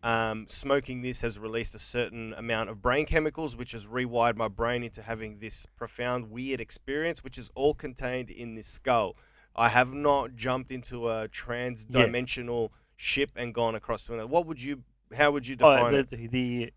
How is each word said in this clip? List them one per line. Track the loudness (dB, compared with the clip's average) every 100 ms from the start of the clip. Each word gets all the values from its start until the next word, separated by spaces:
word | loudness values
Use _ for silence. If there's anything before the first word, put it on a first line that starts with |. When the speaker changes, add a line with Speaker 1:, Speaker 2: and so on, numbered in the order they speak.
Speaker 1:
um, | 0 2 0 -4 -8
smoking | -8 0 0 0 -8
this | -6 -4
has | -6 -6
released | -6 -4 -6
a | -8
certain | -6 -4 -4 -6 -10
amount | -8 -4 -2 -2
of | -2
brain | 0 0 2
chemicals, | 2 2 -4 -8 -8
which | -12
has | -12 -6
rewired | -4 0 4 4 2
my | -4
brain | -2 -2 -2
into | -6 -12
having | -8 -8 -8 -10
this | -14 -14 -16 _
profound, | -12 -6 -2 -2 -4
weird | -8 -6 -6
experience, | -6 -12 -6 -4 -2 -4
which | -12 -16
is | -14
all | 2 2
contained | 2 -6 -6 -4 -4 -6
in | -12 -12
this | -12 -12
skull? | -6 2 2 2 -4 _ _ _ 2
I | 6
have | 6 4
not | 2 4 4 0 -6
jumped | -2 -2 -4
into | -10 -10 -4 -2
a | -2 -4
trans-dimensional | -8 -8 -6 -6 -8 0 4 4 2 -4 -6 -4 -2 -2
Speaker 2:
Yeah. | -6 _ _
Speaker 1:
ship | -4 0 0
and | -2 -6
gone | 0 0
across | -2 -4 -6 -6
to |
another. | -10 0
What | 0
would | 0 -6
you, | -8 -10 -12 _ _ 4
how | 4
would | 4 -4
you | 8
Speaker 2:
Oh, | 10
Speaker 1:
define | 10 8
Speaker 2:
the, | 4
Speaker 1:
it? | 2
Speaker 2:
the, | -6 -2
the, | 0 0 -2 -4